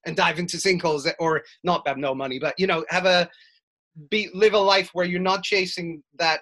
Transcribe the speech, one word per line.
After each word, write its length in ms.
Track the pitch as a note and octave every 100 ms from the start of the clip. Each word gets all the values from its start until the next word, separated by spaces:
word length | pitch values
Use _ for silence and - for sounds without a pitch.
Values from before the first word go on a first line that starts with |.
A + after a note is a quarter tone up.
| E3
and 100 | D#3+
dive 240 | E3+ E3
into 180 | F3 E3+
sinkholes, 520 | F#3+ F3+ E3 D3+ D3 -
or 240 | E3 D#3 - _
not 240 | F3 E3+ C#3+
have 100 | C3+
no 180 | C#3 C3+
money, 240 | C3+ C3
but, 160 | D3 C3+
you 80 | F#3+
know, 160 | E3 D#3
have 160 | F3 F#3
a, 240 | F3+ E3+ - _ _ _ _ _ D#3+ D3
be, 200 | G#3+ F#3+
live 200 | F#3 G#3+
a 60 | G#3
life 300 | G3 G3 F#3+
where 120 | F3 F3
you're 160 | F3+
not 220 | F#3 F#3+
chasing 580 | - G#3 F3+ - E3+ D#3+ - C#3+
that 240 | E3 D#3